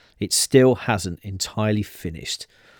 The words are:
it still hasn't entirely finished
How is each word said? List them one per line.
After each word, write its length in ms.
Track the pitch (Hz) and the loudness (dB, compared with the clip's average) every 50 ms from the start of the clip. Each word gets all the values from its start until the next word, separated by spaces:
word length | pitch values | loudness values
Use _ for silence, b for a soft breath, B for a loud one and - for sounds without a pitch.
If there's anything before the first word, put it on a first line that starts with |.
| b b b b | b b b b
it 140 | 104 - | -6 -4
still 420 | - - - - - 131 131 - 123 | -2 -2 0 4 6 6 8 6 4
hasn't 460 | - - - 113 95 - 92 85 - | 2 0 -2 -2 -2 -2 -6 -10 -10
entirely 640 | - 101 95 95 - - - 110 107 107 107 104 | -12 -12 -10 -10 -10 -8 -4 -2 -2 0 0 -2
finished 680 | 98 - - - - 87 80 71 60 - - - - _ b b b b b | -4 -6 -10 -12 -12 -12 -10 -10 -10 -10 -10 -10 -12 _ b b b b b